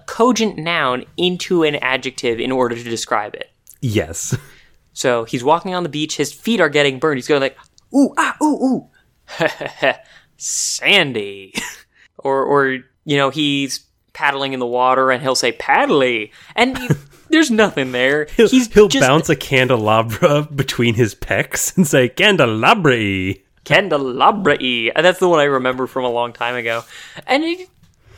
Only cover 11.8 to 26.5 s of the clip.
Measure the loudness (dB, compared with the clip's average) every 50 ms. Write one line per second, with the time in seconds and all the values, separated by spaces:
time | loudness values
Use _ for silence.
11.8 | _ _ _ _ _ _ _ -8 -4 -2 -2 0 0 2 2 2 2 0 -2 -6
12.8 | -10 _ _ _ _ -2 0 0 0 0 0 -2 -2 -2 -2 -2 -4 -4 -8 -10
13.8 | -12 _ _ _ _ _ -6 -2 0 0 0 0 -4 -6 -4 -4 -4 -2 0 2
14.8 | 4 4 4 4 4 2 0 0 0 -2 0 0 0 -2 -2 -4 0 2 2 2
15.8 | 4 2 2 2 2 2 0 -2 -6 -10 -14 -20 -20 -10 -2 -2 -2 0 -2 -6
16.8 | -4 -2 -4 -4 -4 -12 -20 _ _ 0 2 2 2 2 2 2 2 2 0 -4
17.8 | -4 -2 -2 0 0 2 2 0 -2 -2 2 2 4 4 4 2 2 4 6 6
18.8 | 6 6 4 2 4 4 4 2 2 0 -2 -2 -2 0 2 2 4 2 2 2
19.8 | 2 2 2 2 2 0 -2 0 2 2 2 2 -2 -4 -6 -6 -6 -4 -2 0
20.8 | 0 2 2 2 0 0 -2 -8 -6 -2 -2 -2 -2 -4 -6 -6 -6 -2 0 0
21.8 | 2 4 4 2 2 2 0 0 2 2 4 4 2 2 2 0 0 -2 -2 0
22.8 | 0 2 2 2 0 -2 -2 -2 -2 -4 -4 -6 _ _ _ _ _ 0 0 0
23.8 | 2 0 -2 -2 -2 -4 0 2 2 2 2 2 0 0 0 0 0 -2 -2 -2
24.8 | -2 0 0 2 2 2 2 2 2 4 4 4 4 2 2 0 0 -2 -2 -2
25.8 | -6 -4 -4 -4 -4 -2 -2 -2 -4 -4 -6 -6 -6 -4